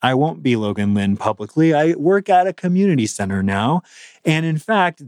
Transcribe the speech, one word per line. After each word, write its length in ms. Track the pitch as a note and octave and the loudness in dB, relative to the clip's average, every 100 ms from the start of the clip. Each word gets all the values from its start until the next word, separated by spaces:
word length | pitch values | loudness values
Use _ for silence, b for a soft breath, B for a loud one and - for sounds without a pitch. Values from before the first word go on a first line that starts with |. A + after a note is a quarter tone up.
I 140 | B2 | 0
won't 280 | C3 D#3 E3 | 0 0 -2
be 100 | C#3+ A#2 | -2 0
Logan 380 | G#2 G2+ G#2 | -2 -2 0
Lynn 220 | G2+ G2+ G2 | 0 0 -2
publicly. 580 | A2 G#2 G#2+ - E3 | -2 -6 -4 0 2
I 200 | D3+ D#3 | 2 0
work 340 | E3+ D3+ G3 F#3+ | 0 0 0 2
at 160 | F#3 F#3 | 2 2
a 60 | |
community 540 | F3+ F#3 F3+ G3+ D#3 G#2+ | -2 -2 0 2 2 -2
center 360 | - G2+ G2 | -4 -4 -2
now. 400 | F#2+ G2 A2+ E3+ - B B B | -2 0 0 -2 -4 B B B
And 220 | - D#3+ E3 | -2 0 0
in 100 | D#3 | -4
fact, 440 | - G#3+ F3+ E3 | -2 0 0 -2